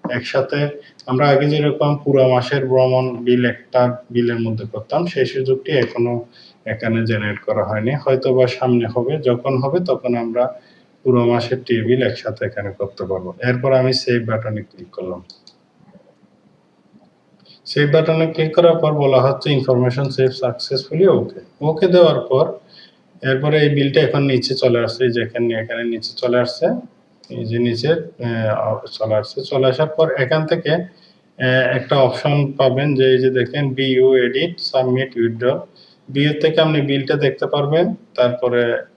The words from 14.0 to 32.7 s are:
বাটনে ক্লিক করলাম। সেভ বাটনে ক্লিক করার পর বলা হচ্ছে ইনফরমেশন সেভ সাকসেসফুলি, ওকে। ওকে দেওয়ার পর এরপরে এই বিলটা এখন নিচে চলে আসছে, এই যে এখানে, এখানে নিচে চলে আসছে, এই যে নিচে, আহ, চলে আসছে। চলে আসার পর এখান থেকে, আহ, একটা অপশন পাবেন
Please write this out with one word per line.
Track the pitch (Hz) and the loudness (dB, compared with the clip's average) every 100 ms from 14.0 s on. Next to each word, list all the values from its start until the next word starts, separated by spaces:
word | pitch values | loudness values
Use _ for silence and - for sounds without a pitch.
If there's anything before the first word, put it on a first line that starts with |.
| - 120 113 | 0 0 0
বাটনে | 110 110 107 | -4 -4 -8
ক্লিক | 101 92 87 | -10 -18 -16
করলাম। | - 90 90 90 - - _ _ _ _ - _ _ _ _ _ _ _ _ _ _ _ _ _ _ _ - - | -10 -10 -10 -14 -20 -20 _ _ _ _ -20 _ _ _ _ _ _ _ _ _ _ _ _ _ _ _ -20 -6
সেভ | 151 147 | -2 2
বাটনে | 160 160 160 160 | 4 4 2 0
ক্লিক | 160 156 - | -2 0 4
করার | 170 165 | 4 4
পর | 151 | 2
বলা | 147 139 131 | 2 2 4
হচ্ছে | 131 139 151 | 2 0 0
ইনফরমেশন | 135 123 123 123 123 139 | 0 2 2 2 0 -2
সেভ | 135 127 | 0 0
সাকসেসফুলি, | 127 123 120 - 135 - 165 190 | 0 -4 -6 -6 -6 -4 2 4
ওকে। | - - - - - | 4 -2 -10 -20 -6
ওকে | 147 156 185 | -4 0 4
দেওয়ার | 180 165 143 | 6 6 4
পর | - 131 - - - - - _ _ _ 131 | 0 0 0 -4 -16 -20 -20 _ _ _ -2
এরপরে | 131 147 156 | 0 0 2
এই | 147 | 4
বিলটা | 143 139 160 | 2 2 2
এখন | 139 143 | 2 2
নিচে | 139 123 - 131 | 2 0 0 0
চলে | 127 117 | 2 2
আসছে, | 113 - | 0 0
এই | 127 | 0
যে | 117 | 0
এখানে, | 113 120 120 113 | -4 -2 -2 -2
এখানে | 113 117 | -6 -6
নিচে | 117 113 - - | -4 -6 -8 -6
চলে | 123 123 | 0 0
আসছে, | 120 - 175 247 - _ _ _ - | 0 -2 -2 -2 -8 _ _ _ -16
এই | 123 113 | -10 -4
যে | 117 | -2
নিচে, | 120 117 139 | 0 0 0
আহ, | 165 - - 120 113 110 107 107 107 - | -2 -4 -8 -6 -2 -2 -2 -2 -4 -8
চলে | - 110 107 | -8 -2 -2
আসছে। | 107 - | -2 -8
চলে | 127 135 131 | -4 0 2
আসার | 123 156 | 2 0
পর | - 160 170 | 0 0 0
এখান | 127 156 156 | 0 0 0
থেকে, | 165 147 | -2 0
আহ, | 170 175 - _ _ _ - 127 127 123 127 | -2 -4 -14 _ _ _ -4 0 2 2 -2
একটা | - 139 | 0 2
অপশন | 127 - 147 143 139 | 2 2 0 0 0
পাবেন | - 135 | 2 2